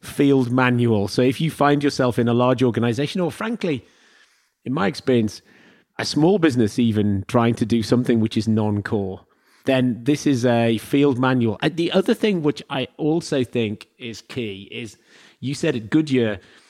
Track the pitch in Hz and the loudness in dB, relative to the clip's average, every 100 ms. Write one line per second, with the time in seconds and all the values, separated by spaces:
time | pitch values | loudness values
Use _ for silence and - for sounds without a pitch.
0 | - - 143 135 123 127 127 123 120 110 | -18 0 4 4 2 2 2 4 2 2
1 | 101 - 127 - 160 - 143 143 143 - | 0 2 2 2 -4 0 2 2 0 0
2 | 127 120 117 120 123 127 127 113 117 113 | -2 0 0 2 2 2 2 0 -2 -2
3 | 143 190 175 - 220 233 190 135 - _ | -4 -4 -4 -4 -8 -6 -4 -6 -8 _
4 | _ _ _ _ _ _ - 135 196 147 | _ _ _ _ _ _ -8 -4 -4 -4
5 | - 123 110 - _ _ - _ _ _ | 0 2 2 -4 _ _ -20 _ _ _
6 | 110 - 156 202 165 123 110 - 117 107 | -6 0 2 4 2 2 0 2 0 2
7 | 104 101 98 123 117 117 113 117 107 123 | 0 0 0 2 2 0 0 0 2 0
8 | 123 117 107 - 107 110 107 104 101 110 | 2 2 2 0 0 0 0 -2 -2 -4
9 | 98 92 _ _ _ _ - 131 127 113 | -4 -8 _ _ _ _ -2 0 0 -2
10 | 120 147 - 135 123 117 117 113 - 143 | 0 0 2 2 2 2 2 0 0 2
11 | 143 120 127 131 117 104 156 156 170 185 | 2 2 0 2 0 0 -4 -2 -2 0
12 | 185 226 220 185 147 139 - 139 127 - | 0 0 0 0 -2 -4 -6 -6 -6 -4
13 | 156 165 165 143 123 123 110 104 - _ | -2 -2 -2 -2 -2 -2 -4 -4 -12 _
14 | 127 107 - - 113 98 101 - 117 - | -16 -16 -12 -10 -8 -10 -14 -14 -14 -16
15 | _ - - _ 123 139 165 127 110 156 | _ -20 -20 _ -8 -4 -2 -2 0 0
16 | 156 131 113 98 - - _ | 2 2 2 -2 -10 -20 _